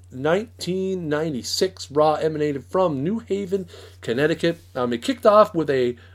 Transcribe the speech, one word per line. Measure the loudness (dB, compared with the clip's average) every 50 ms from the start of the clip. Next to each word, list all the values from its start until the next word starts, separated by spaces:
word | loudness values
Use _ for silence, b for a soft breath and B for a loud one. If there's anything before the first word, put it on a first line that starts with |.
| -20 -18
nineteen | -12 -4 -2 0 0 0 -2 -6 -12 -12 -8 -6 -4 -4 -4 -4 -4 -6 -4 -4
ninety-six, | -4 -2 -2 -4 -6 -6 -6 -6 -2 -2 -2 -2 -4 -8 -14 -4
Raw | 0 2 4 4 2
emanated | 2 -2 -2 -2 -2 -2 -2 -2 -4 -8
from | -4 0 0 0 2 0 -2 -2
New | -2 -4 -4
Haven, | -4 -6 -6 -6 -4 -4 -4 -6 -6 B B B B B B B
Connecticut. | -6 -4 0 0 2 0 0 0 0 -2 -2 -2 -10 -10 -6
Um, | -4 -2 -2 -2
it | -4 -4
kicked | -4 -4 2 4
off | 6 8 8 6 6 4
with | -2 0 0
a | 0 0 0 0 -2 B B B